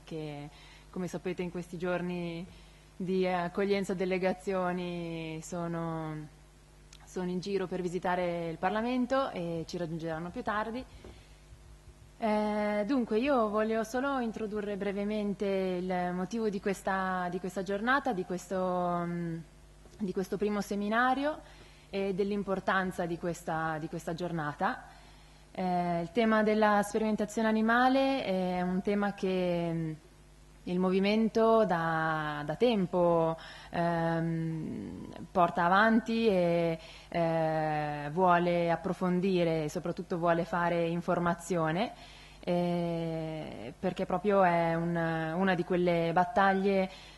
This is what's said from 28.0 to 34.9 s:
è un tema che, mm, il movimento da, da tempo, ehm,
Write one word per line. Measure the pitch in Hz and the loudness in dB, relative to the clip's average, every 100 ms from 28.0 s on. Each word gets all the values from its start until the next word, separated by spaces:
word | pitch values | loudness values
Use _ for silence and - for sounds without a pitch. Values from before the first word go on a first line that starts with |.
| 269 269 - | 2 0 0
è | 185 180 180 | 0 0 0
un | 180 185 | 0 0
tema | 202 208 202 | 0 0 0
che, | 190 185 185 180 170 170 | 0 0 2 2 0 0
mm, | 165 160 156 - - - - - - | -2 -4 -6 -14 -20 -20 -20 -20 -14
il | - 180 | -2 2
movimento | 185 190 202 214 220 226 226 226 202 | 4 4 4 4 4 4 6 6 4
da, | 170 165 160 160 156 151 147 151 | 2 2 0 0 0 -2 -4 -4
da | 156 | 2
tempo, | 247 214 180 180 175 165 160 165 - - - | 2 4 2 4 4 4 2 -2 -8 -18 -8
ehm, | - 170 165 165 165 165 165 160 160 - - 95 | -2 0 0 0 0 0 -2 -2 -4 -6 -8 -8